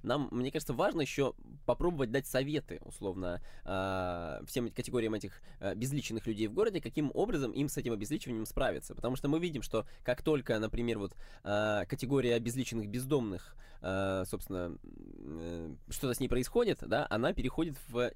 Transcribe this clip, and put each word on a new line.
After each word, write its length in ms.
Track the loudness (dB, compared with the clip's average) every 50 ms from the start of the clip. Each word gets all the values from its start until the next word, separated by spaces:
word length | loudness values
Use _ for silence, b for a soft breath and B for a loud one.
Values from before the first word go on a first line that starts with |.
| B
нам, 240 | 0 2 2 2 0
мне 200 | 0 0 0 0
кажется, 220 | 0 -2 -2 -2 0
важно 280 | 2 2 2 4 2
ещё 340 | 0 0 2 2 2 2 0 -4 -12 -16 -16 -8 2
попробовать 460 | 2 2 4 4 2 4 2 0 2
дать 160 | 2 2 0 4
советы, 520 | 2 2 2 4 2 0 -2 -2 -8 -8 -8
условно, 580 | -10 -10 -4 -2 -2 0 0 0 0 0 -2 B B B B B
э, 800 | -2 0 0 2 2 2 0 0 0 -2 -2 -2 -4 -4 -6 -6 -4
всем 200 | -2 0 0 0
эт-, 80 | -2
категориям 380 | -4 -4 0 2 2 2 2 2
этих, 260 | 0 -2 -6 -10 -12 B B B B
э, 100 | -4 -2
обезличенных 580 | -2 0 -2 0 0 0 -2 0 -4 -2 0 -2
людей 200 | 0 2 0 0
в 60 | 4
городе, 280 | 4 2 4 2 0
каким 300 | -4 -2 -2 0 0 0 2
образом 360 | 2 2 2 2 0 0 0
им 160 | 0 0 0 0
с 100 | 0 -2
этим 160 | -2 0 0
обезличиванием 520 | -2 -2 -2 -4 -4 -4 -4 -4 -4 -4
справиться. 480 | -2 0 0 2 2 0 -2 -6 -8 -10
Потому 220 | -2 0 0 0
что 120 | 0 2 2
мы 120 | 2 2
видим, 220 | 2 0 -2 -2 -4
что 240 | 0 0 0 0 B B B B
как 180 | -2 -2 0
только, 380 | 2 2 2 2 4 2 2 2
например, 400 | 2 0 0 0 2 2 2 0
вот, 160 | 0 -4 -4 B B B B B B
э, 420 | 2 2 4 4 4 4 2 2 0
категория 480 | -2 -4 0 2 4 4 6 6 4
обезличенных 540 | 4 4 2 0 0 -2 0 -2 -2 -2 -2
бездомных, 680 | -2 -4 0 2 2 4 4 2 -2 -4 -6 -10 -14 B B B B B -2
э, 400 | 0 0 2 2 2 2 0 0
собственно, 400 | -2 -4 -6 -6 -4 -4 -2 -2
м, 140 | -4 -4 -8 -10 -14 -14 -14 -14 -14 -14 -12 -10 -8 -8 -6
э, 360 | -6 -6 -4 -4 -6 -6 -8 -10 -10 -10
что-то 260 | -8 -2 0 0 0
с 40 | 0
ней 80 | 2 2
происходит, 520 | 2 2 2 4 4 4 6 6 4 0 0 0
да, 180 | 2 2 2 2
она 220 | 0 2 2 2 2
переходит 420 | 2 0 0 2 0 0 0 -2 -6 -10 -6
в, 200 | 0 0 0 0 0